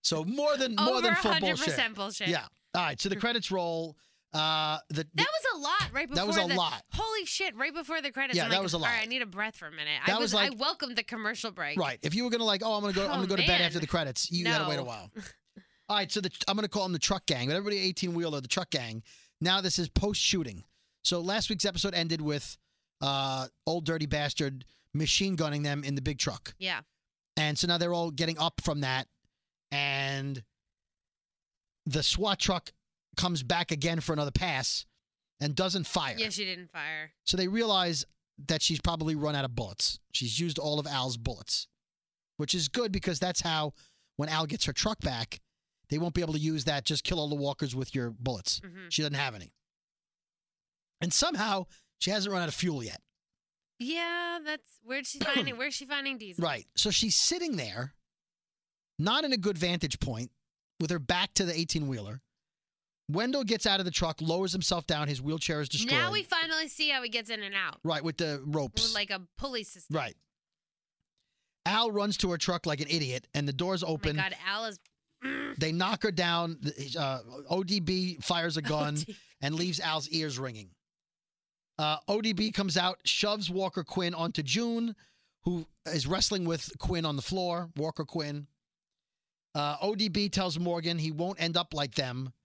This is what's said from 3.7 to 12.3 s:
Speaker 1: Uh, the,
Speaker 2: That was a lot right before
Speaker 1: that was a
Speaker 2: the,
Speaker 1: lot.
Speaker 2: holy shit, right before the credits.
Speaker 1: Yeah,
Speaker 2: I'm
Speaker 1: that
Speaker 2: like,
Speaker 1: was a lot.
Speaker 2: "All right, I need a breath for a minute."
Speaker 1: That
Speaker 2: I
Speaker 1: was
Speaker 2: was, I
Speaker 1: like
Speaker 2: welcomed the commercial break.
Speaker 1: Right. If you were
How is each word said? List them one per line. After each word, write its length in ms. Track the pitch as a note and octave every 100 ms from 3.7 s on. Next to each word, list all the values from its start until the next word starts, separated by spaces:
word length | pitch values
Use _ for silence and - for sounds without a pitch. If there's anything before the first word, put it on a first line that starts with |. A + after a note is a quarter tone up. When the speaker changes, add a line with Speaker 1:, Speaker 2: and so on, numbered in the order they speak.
| E3 E3 D3+ _ _ _
Speaker 1:
Uh, 460 | D#3 D#3 D#3 D3+ D#3 -
the, 160 | D3+ D3+
Speaker 2:
That 120 | - B4+
was 300 | D#5 C5 F#4
a 20 |
lot 300 | C#4+ F#4+ -
right 160 | C4 C#4+
before 60 | -
Speaker 1:
that 40 | G#3
was 100 | G#3+
a 100 | F3
Speaker 2:
the, 80 |
Speaker 1:
lot. 300 | F3+ E3 A2+ -
Speaker 2:
holy 320 | - A4 G#4+ F4+
shit, 300 | - F#4+ G#3+
right 180 | C#4+
before 260 | D#4 D4+ D#4+
the 120 | C#4
credits. 240 | B3+ C4+ F3
Speaker 1:
Yeah, 80 |
Speaker 2:
I'm 60 | D3
Speaker 1:
that 60 | F#3
Speaker 2:
like, 40 |
Speaker 1:
was 120 | F#3
a 40 | E3
lot. 100 | D#3
Speaker 2:
"All 40 |
right, 80 | A3+
I 40 | A3
need 160 | B3+
a 40 | A3+
breath 300 | F#3 G#3+ -
for 100 | D#3+
a 60 |
minute." 260 | D#3 D3+ D3 E3
Speaker 1:
That 100 | G#3+
Speaker 2:
I 20 |
Speaker 1:
was 120 | A#3
Speaker 2:
was, 80 | G#3
I 80 | A#3+
Speaker 1:
like 100 | A3+
Speaker 2:
welcomed 340 | C#4 E4 C4+
the 80 | A#3
commercial 480 | A3+ A3+ G#3+ A3 A3+
break. 260 | F3+ D3 D3+
Speaker 1:
Right. 220 | D3 B2
If 120 | -
you 80 | F#3+
were 80 | B3